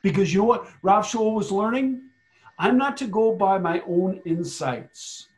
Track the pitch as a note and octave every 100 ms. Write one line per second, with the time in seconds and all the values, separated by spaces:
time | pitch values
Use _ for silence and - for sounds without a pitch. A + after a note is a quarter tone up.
0 | G3 D#3 F3 F#3 A3+ A#3 - - F#3 G#3
1 | G#3+ A#3 A3 A3 G3 G3 A3 B3+ C4 B3+
2 | - _ _ _ - - F#3 B3+ C#4 C4+
3 | C4 G3+ A3+ F#3 G3 F#3+ F3 E3+ - F3
4 | F#3 - E3+ E3+ E3 - C#3 A#2+ - -
5 | - - -